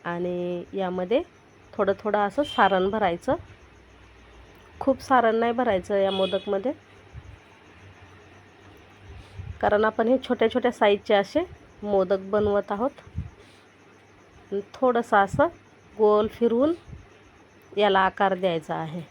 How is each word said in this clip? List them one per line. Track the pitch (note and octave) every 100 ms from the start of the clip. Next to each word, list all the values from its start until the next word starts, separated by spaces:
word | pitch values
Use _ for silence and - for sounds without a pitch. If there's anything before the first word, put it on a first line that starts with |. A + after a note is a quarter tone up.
आणि | E3+ F3 F3+ F3+ F3 F3 F3
यामध्ये | G3 F#3 F3+ F3+ A#3+ F4+ - - - -
थोडं | - G3 G3
थोडं | G#3+ G#3
असं | G3+ G3
सारण | D4 - G3+ F#3+ F#3+
भरायचं, | G#3+ G3 E3+ - D4+ - - - - - - - - - - - - - -
खूप | - C4
सारण | - C4 A#3 A3
नाही | A#3
भरायचं | A#3 A#3+ G3 - G3+
या | G3
मोदकमध्ये, | G3 F#3+ F#3+ G#3 G3 G#3 D#4 - - - - - - - - - - - - - - - - - - - - - - - - - - - -
कारण | G#3 G3+ A3
आपण | A3 A3+
हे | C4
छोट्या | - B3+ A3+
छोट्या | B3 B3
साईजचे | - G#3+ G3+ -
असे | G#3 G3 D4+ F4+ - - -
मोदक | G#3 G3+ F#3 G3
बनवत | F#3+ G#3 G#3 G3+ G3
आहोत. | G3+ B3+ - - - - - - - - _ - - - - - - -
आणि | G3 G3
थोडंसं | - B3+ A#3+ A#3 G#3+
असं | G3 - D#4 - - - - -
गोल | G#3+ G#3 A3
फिरवून | - A#3 A#3 D4 E4+ - - - - - - - - - -
याला | G#3 F#3+
आकार | F#3+ - G3+ F#3
द्यायचा | F#3 E3 D#3+ D#3+
आहे. | D#3+ E3+ D3+